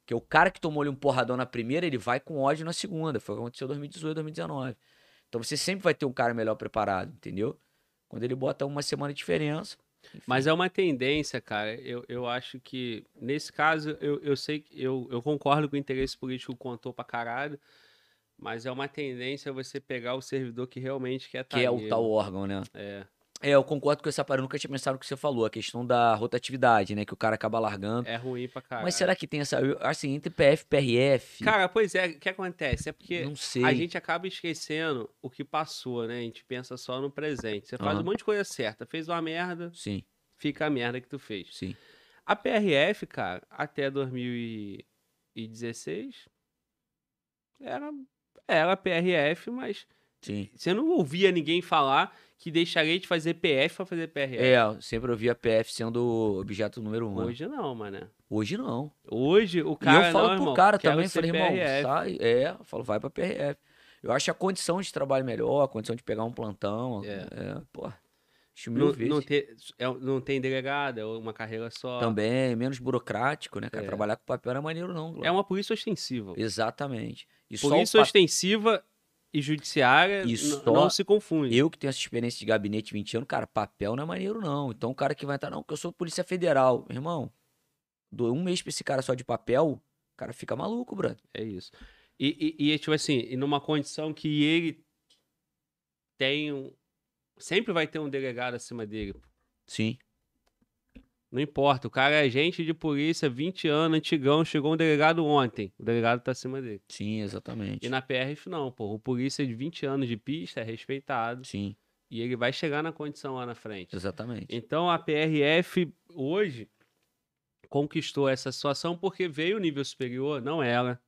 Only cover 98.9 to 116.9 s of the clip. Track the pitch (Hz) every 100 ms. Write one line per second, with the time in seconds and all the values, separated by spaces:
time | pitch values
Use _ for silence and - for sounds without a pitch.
98.9 | 107 101 95 _ _ _ _ _ - 110
99.9 | - _ _ _ _ _ _ _ _ _
100.9 | - _ _ _ 123 147 - 139 131 113
101.9 | - 139 151 143 123 160 170 160 156 160
102.9 | 143 151 165 151 123 160 185 165 147 160
103.9 | 156 - 151 135 151 165 160 139 160 160
104.9 | 151 156 165 151 147 123 - 101 _ 107
105.9 | 117 117 120 123 127 135 135 127 101 _
106.9 | - 101 110 101 98 - 117 98 101 120
107.9 | 131 127 131 131 147 - 170 135 - 107
108.9 | 107 131 123 135 - 139 113 143 - 139
109.9 | 139 127 113 - 151 180 - 113 113 -
110.9 | 139 - 131 113 127 127 98 101 98 _
111.9 | _ _ 113 120 123 120 139 165 147 160
112.9 | 160 151 143 139 131 120 113 113 101 90
113.9 | 95 95 - 117 113 98 117 - 151 175
114.9 | 170 175 151 156 151 143 160 175 - 165
115.9 | - _ 170 135 180 208 120 104 _ _